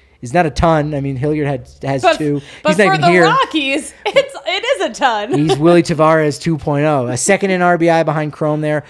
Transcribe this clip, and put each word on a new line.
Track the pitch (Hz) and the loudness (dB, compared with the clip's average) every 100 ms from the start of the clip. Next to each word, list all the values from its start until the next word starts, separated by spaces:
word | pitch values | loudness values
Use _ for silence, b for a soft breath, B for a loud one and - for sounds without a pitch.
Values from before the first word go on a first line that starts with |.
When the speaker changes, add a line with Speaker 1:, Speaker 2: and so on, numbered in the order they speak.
| b b | b b
Speaker 1:
is | 120 | -6
not | 156 | -2
a | 165 | -2
ton. | 127 170 160 147 | 0 2 2 0
I | 151 | -4
mean, | 139 131 | -6 -4
Hilliard | 147 151 143 | -2 -2 -2
had, | 135 - - | -6 -10 -12
has | 135 135 | -6 -2
Speaker 2:
But, | 359 320 | 0 0
Speaker 1:
two. | 151 147 B B | -2 -4 B B
Speaker 2:
but | 302 | -2
Speaker 1:
He's | 208 | 2
not | 208 | 2
Speaker 2:
for | |
Speaker 1:
even | 762 | 4
Speaker 2:
the | 719 | 4
Speaker 1:
here. | - | 4
Speaker 2:
Rockies, | - 539 494 320 269 277 - - | 4 2 0 -2 -2 -4 -6 -10
<laughs> | 427 | -2
it's, | 494 - - - | 0 0 -6 -6
it | 370 453 508 | -6 -2 -2
is | 330 | -2
a | 220 | 0
ton. | 269 220 240 | 0 0 -2
Speaker 1:
He's | 143 156 175 | 0 0 2
Willy | 160 175 | 4 4
Tavares | 165 151 156 160 151 143 | 2 2 4 4 2 -2
two | 170 160 | -4 -4
point | - 143 | -2 -2
oh. | 151 147 120 | 0 0 -2
A | 123 | -4
second | - 190 196 | 0 0 0
in | 185 | 0
R | 180 175 | 2 2
B | 165 | 2
I | 165 | 2
behind | 156 151 151 | 0 -2 -4
Chrome | - 151 151 | -4 -4 -2
there, | 151 151 B | -2 -4 B